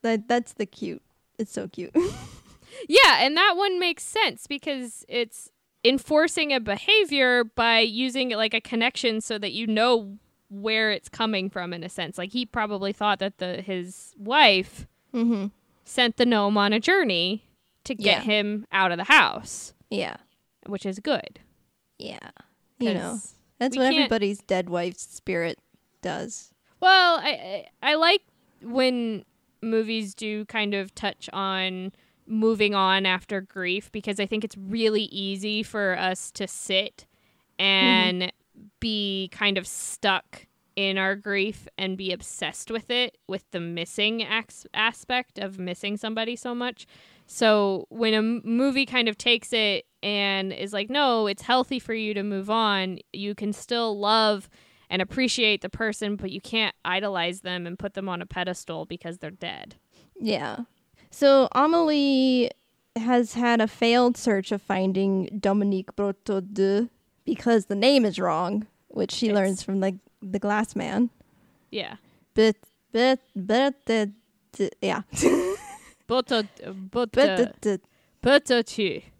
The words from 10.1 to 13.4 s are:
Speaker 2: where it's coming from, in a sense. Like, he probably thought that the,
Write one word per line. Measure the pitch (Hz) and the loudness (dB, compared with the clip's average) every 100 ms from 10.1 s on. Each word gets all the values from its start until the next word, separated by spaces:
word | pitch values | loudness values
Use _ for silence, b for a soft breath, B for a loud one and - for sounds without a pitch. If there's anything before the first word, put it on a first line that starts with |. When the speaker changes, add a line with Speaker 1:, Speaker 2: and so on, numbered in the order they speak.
| 202 _ _ _ | -16 _ _ _
Speaker 2:
where | 202 214 220 220 | -8 -2 0 2
it's | 202 - | 0 -6
coming | - 220 208 190 | -4 -2 0 -4
from, | 196 175 | -6 -8
in | 170 | -8
a | 175 | -10
sense. | - 160 - | -8 -8 -8
Like, | 185 | -6
he | 247 240 | -6 -6
probably | 247 214 202 196 | -4 -4 -4 -4
thought | 196 208 196 | -2 0 0
that | 196 | -2
the, | - | -6